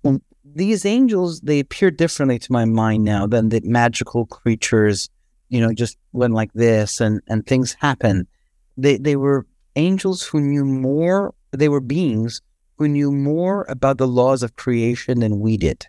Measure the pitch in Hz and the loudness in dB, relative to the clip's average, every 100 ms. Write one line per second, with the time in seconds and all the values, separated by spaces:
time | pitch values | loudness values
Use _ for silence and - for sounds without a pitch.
0 | 143 135 _ _ 143 147 196 214 202 233 | 0 -2 _ _ -18 -4 -2 0 0 2
1 | 262 202 175 156 135 147 135 - 190 147 | 2 2 -2 -4 -2 0 -2 0 0 2
2 | 165 - 139 120 - 123 113 113 110 110 | -2 0 0 0 -2 0 2 2 2 2
3 | 107 104 101 117 110 110 90 120 120 - | 2 0 0 2 2 0 0 2 2 0
4 | - 120 113 - - 110 - 113 107 98 | -4 -4 -4 -4 -2 -2 0 2 4 2
5 | - _ _ _ _ 120 113 110 117 - | -6 _ _ _ _ -2 0 0 -4 -6
6 | _ 123 123 113 107 110 117 110 104 - | _ -2 0 0 -2 0 2 4 0 0
7 | 113 107 - 110 - 131 123 - 147 131 | 0 0 -2 -4 0 0 0 -2 -4 0
8 | 117 92 90 _ _ _ _ - 135 123 | 0 0 -4 _ _ _ _ -2 0 2
9 | 139 139 139 139 - _ _ - 170 190 | 0 0 2 0 -2 _ _ -2 0 0
10 | 190 180 - 156 143 143 139 135 131 147 | -2 -4 -4 -2 0 0 0 -2 -2 0
11 | 170 190 202 - _ 135 147 143 127 151 | 0 0 -2 -10 _ -2 0 0 -2 -2
12 | 170 107 117 - _ _ _ _ 151 143 | 0 0 -4 -8 _ _ _ _ -2 0
13 | 143 139 139 156 180 202 - 131 135 135 | 0 0 -2 -2 -2 -4 -6 -2 -2 0
14 | 131 123 123 135 120 - - 120 117 120 | 0 2 2 2 -4 -6 -2 0 0 -2
15 | - 123 110 104 110 110 82 65 | -2 -2 0 0 0 0 0 -4